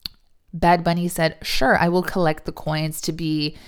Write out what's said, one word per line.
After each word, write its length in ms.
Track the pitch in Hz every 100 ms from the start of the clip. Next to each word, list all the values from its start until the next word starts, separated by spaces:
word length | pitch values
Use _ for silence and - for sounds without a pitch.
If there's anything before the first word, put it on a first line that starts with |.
| - - _ _ _ 165
Bad 280 | 175 175
Bunny 240 | 170 170 175
said, 300 | 170 160 -
"Sure, 340 | - - 254 208
I 140 | 170
will 140 | 180
collect 420 | 180 190 165 151 -
the 60 |
coins 500 | - 156 156 156 165
to 100 | -
be 460 | 160 160 156 151 -